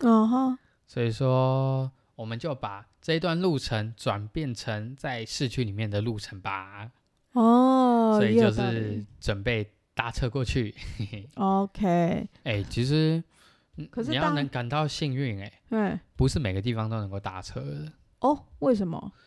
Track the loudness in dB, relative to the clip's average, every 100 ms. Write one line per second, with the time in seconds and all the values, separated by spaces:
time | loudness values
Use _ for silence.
0 | 6 6 6 4 2 -2 _ _ _ -2
1 | 0 0 2 4 2 2 0 0 -4 -8
2 | _ -12 -8 -6 -6 -6 -8 -10 -16 _
3 | -2 0 0 2 2 0 0 -2 -4 -4
4 | -2 -2 -4 -6 -6 -6 -6 -6 -6 -8
5 | -8 -6 -8 -4 -2 -2 -2 -2 -2 0
6 | 0 -4 -8 -10 -6 -6 -8 -14 -16 -18
7 | _ _ _ 4 6 8 6 6 4 4
8 | 4 4 4 6 6 4 0 -2 -2 -6
9 | -8 -8 -4 -2 -2 -2 -4 _ _ -6
10 | -4 -2 -2 -2 -2 -2 -2 -6 -12 -8
11 | -8 -10 -12 -2 0 2 0 -2 2 2
12 | 2 -2 -6 _ -4 -4 -2 -2 0 2
13 | 2 0 -4 _ _ _ _ -16 -12 -8
14 | -4 0 0 0 -2 -4 -2 -2 -2 -2
15 | -4 -2 -4 -6 -10 -18 _ -2 -2 -4
16 | -8 0 2 2 -2 -2 -2 -2 -2 -4
17 | -4 -6 -8 -8 -10 -10 -10 -10 -12 -16
18 | _ _ 0 0 -4 -2 2 2 0 -4
19 | -10 -16